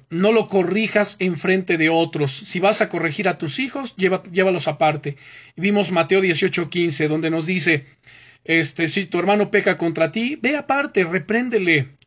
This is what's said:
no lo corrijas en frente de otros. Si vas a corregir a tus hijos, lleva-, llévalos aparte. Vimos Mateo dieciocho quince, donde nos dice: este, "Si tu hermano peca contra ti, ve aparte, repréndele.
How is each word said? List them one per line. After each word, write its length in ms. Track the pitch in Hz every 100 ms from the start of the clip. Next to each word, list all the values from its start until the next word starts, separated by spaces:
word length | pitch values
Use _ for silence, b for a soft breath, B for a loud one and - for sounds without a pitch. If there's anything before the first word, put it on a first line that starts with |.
| -
no 220 | 165 202
lo 160 | 226 202
corrijas 720 | 196 170 196 214 208 202 -
en 160 | 185 156
frente 420 | 180 190 185 170
de 120 | 160
otros. 420 | 165 160 160 139
Si 300 | - - 180
vas 180 | 190 220
a 80 | 214
corregir 400 | 170 160 147 190
a 100 | 156
tus 220 | 160 185
hijos, 340 | 262 277 254 -
lleva-, 260 | 185 185 185
llévalos 380 | 175 190 175 156
aparte. 480 | 147 156 151 147 143 B B B B
Vimos 340 | 190 208 175
Mateo 300 | 175 156 190
dieciocho 480 | 190 156 185 180 165
quince, 400 | 175 170 139 151
donde 200 | 156 165
nos 160 | 160 160
dice: 380 | 185 156 147 - B B B B B -
este, 420 | 165 151 - 160
"Si 180 | 202 185
tu 140 | 175
hermano 320 | 180 208 202
peca 260 | 208 196 180
contra 360 | 170 160 160
ti, 240 | 220 240 302
ve 140 | 247 294
aparte, 480 | - 277 285 202
repréndele. 920 | 170 180 - 226 254 226 180 156 131 -